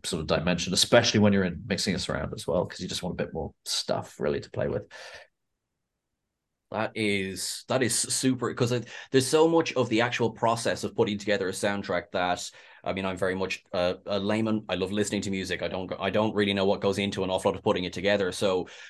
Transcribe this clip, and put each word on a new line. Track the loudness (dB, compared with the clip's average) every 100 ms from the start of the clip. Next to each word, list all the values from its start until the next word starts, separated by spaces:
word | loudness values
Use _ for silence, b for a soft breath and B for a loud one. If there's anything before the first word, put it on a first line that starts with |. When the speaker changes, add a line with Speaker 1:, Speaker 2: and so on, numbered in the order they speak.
Speaker 1:
sort | -6 -4
of | 0
dimension, | 0 2 0 0
especially | 0 4 6 6 4
when | 6
you're | 4 2
in | -2 -4
mixing | -2 0 -2
a |
surround | -2 -4 -4 -6
as | -2
well, | -2 -2
'cause | -6
you | -8
just | -6
want | -6 -6
a |
bit | -6
more | -6 -8 -10 -6
stuff | -4 -2 -4 -6 -4
really | -2 -2
to | -4
play | -4 -2
with. | -2 -6 B B B B _ _ _ _ _ _ _ _ _ _ _ _ _ _
Speaker 2:
That | -4 -4 0
is, | 0 0 -2 -6 -8 -8 -2
that | 0
is | 2
super, | 0 0 0 0 2 -2
'cause | 0 0
it, | 0 -4 B B
there's | 2 4
so | 6 6
much | 6 4
of | 0 2
the | 2
actual | 2 2 0
process | 2 0 2 0 -2 -2
of | 0
putting | 0 0
together | 0 0 0
a |
soundtrack | 0 0 0 -2 -4 -2
that, | -2 0 -2 -4 b b b
I | -6
mean, | -2 -4
I'm | -2
very | -2 0
much | -2 -4 _
a, | 0 0 -2 -4
a | -2
layman. | 0 0 0 -2 -2
I | -2
love | -2
listening | 0 0 -2
to | -2
music. | -4 -4 -4
I | -4
don't | -4 -6
go, | -4
I | 0
don't | 2 2
really | 2 2
know | 2
what | 2 2
goes | 2 2
into | 0 -2 0
an |
awful | 2 2
lot | 0
of |
putting | 0 0
it | -2
together. | -2 2 2 0
So, | 0 0 0 -2 B